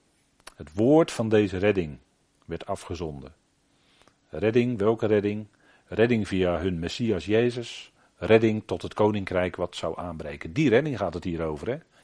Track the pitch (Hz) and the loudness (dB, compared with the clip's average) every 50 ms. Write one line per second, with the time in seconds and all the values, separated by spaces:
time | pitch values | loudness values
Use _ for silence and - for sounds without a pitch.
0 | _ _ _ _ _ _ _ _ _ - - - 80 73 78 98 113 135 151 160 | _ _ _ _ _ _ _ _ _ -20 -18 -18 -18 -10 -2 2 4 6 6 6
1 | 165 - - - 113 110 110 107 104 92 98 90 98 107 101 95 85 76 69 - | 4 2 -2 -4 0 2 4 4 4 2 0 0 2 2 2 2 -2 -4 -10 -14
2 | _ _ _ _ _ _ _ _ _ - 85 82 - - 98 - - - 90 76 | _ _ _ _ _ _ _ _ _ -12 -12 -10 -8 -8 -8 -8 -8 -10 -8 -8
3 | 87 78 73 67 65 76 - _ _ _ _ _ _ _ _ _ _ _ _ _ | -8 -8 -10 -12 -16 -18 -20 _ _ _ _ _ _ _ _ _ _ _ _ _
4 | _ _ _ _ _ _ - 80 98 110 113 123 117 123 123 98 98 110 113 110 | _ _ _ _ _ _ -6 -2 -2 2 2 2 2 2 0 0 2 2 2 2
5 | 117 104 107 104 98 104 104 107 107 - _ _ _ _ _ _ _ _ 90 98 | 0 2 2 2 2 0 -4 -6 -10 -14 _ _ _ _ _ _ _ _ 2 2
6 | 113 120 120 110 101 - 98 92 92 87 87 82 92 95 90 82 85 85 - - | 4 4 4 0 0 -2 0 0 2 2 0 0 -2 -2 -2 -4 -6 -6 -6 -4
7 | 123 110 101 85 85 101 107 113 120 123 120 123 113 - - - - - _ _ | -2 -2 -2 -2 0 0 2 2 2 2 -2 -4 -8 -10 -14 -16 -18 -20 _ _
8 | _ _ _ _ - 90 110 113 113 110 107 107 - - 95 85 - 85 - - | _ _ _ _ 4 6 6 6 6 4 2 0 -4 -6 -6 -6 -6 -8 0 0
9 | 107 104 107 101 95 - 92 90 90 90 - - 87 - - - - 80 80 - | 2 2 2 -2 -4 -2 0 0 0 -2 -2 -4 -6 -6 -6 -6 -6 -6 -6 -6
10 | 90 90 82 78 76 73 - 80 - 80 80 151 160 123 107 127 156 156 127 101 | -8 -10 -10 -10 -10 -10 -12 -10 -12 -6 -2 2 4 6 6 4 4 2 -2 -4
11 | 101 87 80 85 - 92 82 80 82 78 76 71 76 107 131 165 - _ _ _ | -4 -4 -4 -6 -6 -4 -4 -2 -4 -4 -4 -6 -6 -6 -8 -8 -10 _ _ _